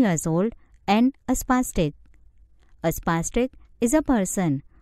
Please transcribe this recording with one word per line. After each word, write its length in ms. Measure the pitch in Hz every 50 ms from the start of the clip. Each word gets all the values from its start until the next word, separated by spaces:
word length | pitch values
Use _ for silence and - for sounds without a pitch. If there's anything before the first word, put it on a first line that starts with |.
| 254
years 240 | 202 170 151 - 165
old 220 | 160 170 196 233 - - - _ - _ _ -
and 240 | 202 214 240 262 - _ _ -
a 60 | 254
spastic. 580 | - - - 254 254 247 - - - 170 147 - - - - - - - - _ - - _ _ _ - - - -
A 80 | - 220
spastic 580 | - - - 180 170 165 165 - - 233 247 262 - - - - - -
is 140 | 254 233 302
a 100 | 311 294 -
person 580 | 269 220 190 185 - 202 180 160 139 139 - - - -